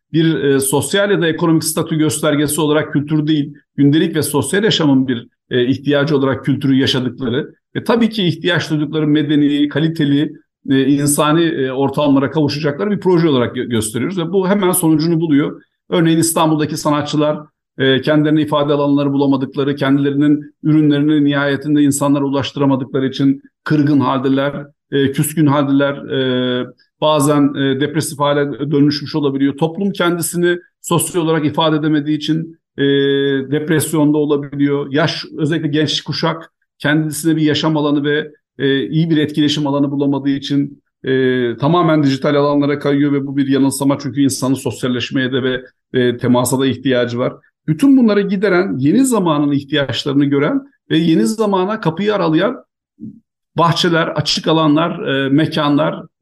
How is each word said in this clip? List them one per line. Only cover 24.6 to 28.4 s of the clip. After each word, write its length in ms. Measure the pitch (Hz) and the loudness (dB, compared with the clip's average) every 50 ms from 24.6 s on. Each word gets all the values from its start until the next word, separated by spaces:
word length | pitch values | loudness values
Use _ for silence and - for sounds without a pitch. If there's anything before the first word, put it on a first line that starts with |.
| - - _ _ _ _ | -12 -14 _ _ _ _
e, 200 | - 143 139 135 | 0 0 0 0
küskün 340 | - 160 147 - 147 165 151 | 0 -2 -4 -2 0 2 2
haldeler, 480 | 139 135 147 135 135 139 139 139 139 143 | 4 4 2 2 2 2 2 2 0 -2
e, 720 | - 113 113 131 131 131 131 127 127 127 127 123 123 123 123 - _ _ _ _ _ | -6 -8 -6 -4 -2 -2 -2 -2 -2 -2 -2 -2 -4 -6 -8 -12 _ _ _ _ _
bazen, 520 | 156 151 151 147 139 151 147 147 143 139 - | 0 0 2 2 2 2 2 2 2 0 0
e, 260 | 147 139 135 135 131 | 0 -2 0 0 0
depresif 400 | 151 147 151 156 - - 147 123 | -2 -2 -2 -4 -4 -4 -4 -2
hale 520 | 147 143 143 143 | -2 0 0 0